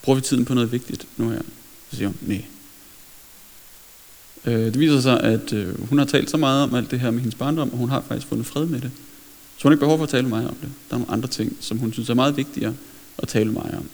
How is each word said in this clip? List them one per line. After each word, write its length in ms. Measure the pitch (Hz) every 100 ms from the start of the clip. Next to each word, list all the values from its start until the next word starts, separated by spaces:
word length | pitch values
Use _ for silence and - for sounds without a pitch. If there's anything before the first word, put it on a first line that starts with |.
"Bruger 180 | - 135
vi 20 |
tiden 240 | 131 131 123
på 80 |
noget 180 | 127 117
vigtigt 360 | 120 - - - -
nu 120 | 117
her?" 120 | 113 - - - - -
Så 60 | -
siger 120 | 101
hun, 100 | -
"Næh." 220 | - 98 - - - - - - - - - - - - - - - - - - - - -
Øh, 80 |
det 260 | 117 113 120
viser 220 | 156 139
sig, 180 | 127 123
at, 340 | 113 113 -
øh, 340 | 107 92 - 113
hun 100 | 139
har 80 | 139
talt 240 | 147 143
så 80 | 160
meget 260 | 139 135
om 120 | 135 123
alt 160 | 110
det 80 | 123
her 120 | 123
med 80 | 117
hendes 160 | 123 -
barndom, 360 | 131 160 143
og 60 | 120
hun 120 | 123
har 140 | 135 -
faktisk 200 | 117 -
fundet 200 | 117 117
fred 180 | 143 165
med 160 | 135
det. 100 | 131 - - - - - - -
Så 60 |
hun 80 | 139
har 40 | 151
ikke 40 |
behov 180 | 139 160
for 60 |
at 60 | 151
tale 180 | 131 127
med 100 | 113
mig 100 | 120
om 80 | -
det. 140 | 143 131 -
Der 60 | 123
er 40 |
nogle 140 | 120
andre 140 | 110 127
ting, 300 | - 107 92
som 180 | - 110
hun 160 | 113
synes 160 | 113 120
er 40 |
meget 240 | 120 135 143
vigtigere 380 | 139 - 107 123 - - - -
at 100 | -
tale 180 | 113 110
med 80 |
mig 240 | 107 - -
om. 120 | -